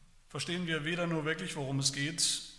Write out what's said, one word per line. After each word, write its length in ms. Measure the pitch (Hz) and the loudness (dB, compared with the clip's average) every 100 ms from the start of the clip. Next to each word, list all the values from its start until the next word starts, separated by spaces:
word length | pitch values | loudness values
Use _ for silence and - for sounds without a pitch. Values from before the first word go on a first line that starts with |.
| - - - | -20 -20 -10
verstehen 380 | 147 156 175 170 | -6 -2 -2 0
wir 180 | 160 | 0
weder 220 | 147 175 170 | 0 0 2
nur 180 | 160 | 2
wirklich, 300 | 151 160 180 | 2 0 -2
worum 240 | 156 135 135 | -4 0 2
es 140 | 139 | 2
geht 500 | 143 143 165 - - - | 2 0 2 2 0 -6